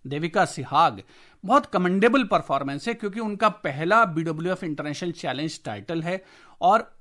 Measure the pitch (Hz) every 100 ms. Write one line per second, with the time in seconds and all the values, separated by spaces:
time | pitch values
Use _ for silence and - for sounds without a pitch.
0 | 131 143 165 196 170 - 127 143 160 107
1 | - _ _ _ 190 277 - 185 180 190
2 | 226 262 220 170 - 139 139 143 233 226
3 | 208 214 214 208 220 - 156 135 170 220
4 | 208 156 165 156 175 180 156 151 147 143
5 | 175 165 143 131 156 - 131 104 107 165
6 | 165 185 - - - - 180 220 - -